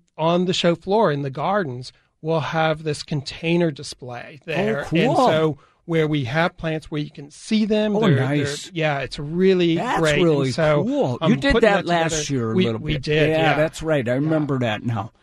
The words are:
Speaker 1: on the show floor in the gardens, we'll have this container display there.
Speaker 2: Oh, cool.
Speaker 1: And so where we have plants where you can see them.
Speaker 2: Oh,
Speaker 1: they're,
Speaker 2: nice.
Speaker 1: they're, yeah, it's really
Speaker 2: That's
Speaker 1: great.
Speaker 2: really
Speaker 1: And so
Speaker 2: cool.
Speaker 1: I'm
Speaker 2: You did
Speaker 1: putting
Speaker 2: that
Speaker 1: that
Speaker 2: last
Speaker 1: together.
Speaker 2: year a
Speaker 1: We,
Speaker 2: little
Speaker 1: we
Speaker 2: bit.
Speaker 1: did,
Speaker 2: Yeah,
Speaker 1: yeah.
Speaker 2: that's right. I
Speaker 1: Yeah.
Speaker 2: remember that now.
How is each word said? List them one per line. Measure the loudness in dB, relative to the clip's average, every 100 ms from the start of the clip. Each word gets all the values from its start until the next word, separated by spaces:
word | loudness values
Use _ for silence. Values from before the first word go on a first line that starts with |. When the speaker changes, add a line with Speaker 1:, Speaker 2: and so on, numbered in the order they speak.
| _ -4
Speaker 1:
on | 0 2 2
the |
show | 2 2 0
floor | 0 2 2
in | 0
the | -4
gardens, | -4 -2 -2 -2 -8 -12 -18 _ _
we'll | -4 -2
have | -2 0 0 -2
this | -4 -6
container | -6 -6 -6 -6 0 2 2
display | -2 -10 -14 -14 -14 -14 -14 -6
there. | -2 -2 -2
Speaker 2:
Oh, | -2
cool. | 2
Speaker 1:
And | 2 4
so | 4 4 2 -2 _ _ -4
where | 0 0
we | 0
have | -2 0 -2 -2
plants | -6 -6 -6
where | -6
you | -8
can | -10 -20
see | -16 -2 0 2
them. | 0 0 2
Speaker 2:
Oh, |
Speaker 1:
they're, | 2 2
Speaker 2:
nice. | 2 0 -2 -6 -10
Speaker 1:
they're, |
yeah, | -4 -2 -2
it's | -6 -10
really | -6 0 2 4 2 0
Speaker 2:
That's | 0 0
Speaker 1:
great. | 2 4
Speaker 2:
really | 4 4 2
Speaker 1:
And | 0
so | 2 2 2
Speaker 2:
cool. | 0 0 0
Speaker 1:
I'm | 2
Speaker 2:
You | 2
did | 2
Speaker 1:
putting | 4 4
Speaker 2:
that | 4 2
Speaker 1:
that |
Speaker 2:
last | 0 0 -2 -4
Speaker 1:
together. |
Speaker 2:
year | -2 0
a | 0
Speaker 1:
We, | 0
Speaker 2:
little | -2
Speaker 1:
we | -4
Speaker 2:
bit. | -6
Speaker 1:
did, | -2 2 2
Speaker 2:
Yeah, | 2 2
Speaker 1:
yeah. | 2
Speaker 2:
that's | 0 -2
right. | -2 0 0
I |
Speaker 1:
Yeah. | 0
Speaker 2:
remember | 2 0 0 0
that | -2 -2 -4
now. | -4 -6 -6